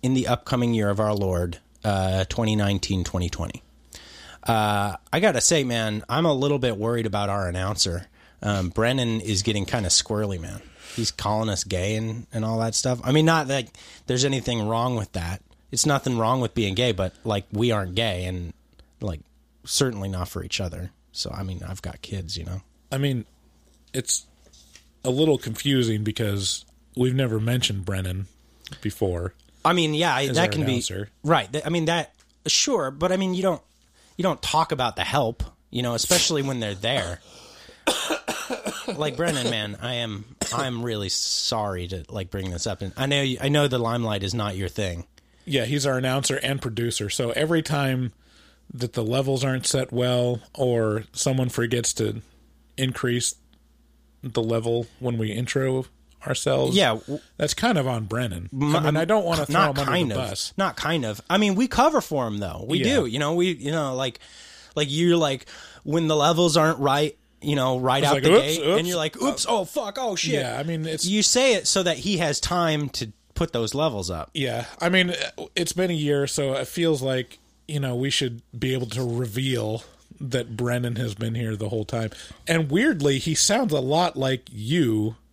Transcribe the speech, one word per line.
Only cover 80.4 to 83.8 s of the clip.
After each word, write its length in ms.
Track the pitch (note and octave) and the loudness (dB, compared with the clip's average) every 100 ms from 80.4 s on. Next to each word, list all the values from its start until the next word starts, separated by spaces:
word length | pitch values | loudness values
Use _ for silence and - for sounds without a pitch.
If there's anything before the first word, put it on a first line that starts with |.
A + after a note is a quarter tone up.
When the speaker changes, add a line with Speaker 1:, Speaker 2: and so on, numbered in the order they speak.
| A#2 A2 | -2 -2
Speaker 2:
Brennan 420 | A#2+ A#2+ B2 A#2 | 0 0 0 -2
has 180 | A#2 G2+ | -4 -4
been 180 | A2+ | -4
here 220 | A#2 A2+ G#2+ | -2 -2 -4
the 140 | G#2 | -2
whole 140 | A2+ | -2
time. 280 | G#2 A#2 A2+ - - - - | -2 -4 -4 -8 -18 -14 0
And 220 | E3 D3+ | 0 4
weirdly, 480 | D#3 C#4+ G3 C#3+ C3+ | 4 4 4 2 2
he 160 | - | 0
sounds 400 | D#3 - G#3+ A#3+ | 2 2 4 2
a 60 | |
lot 360 | D3 | 0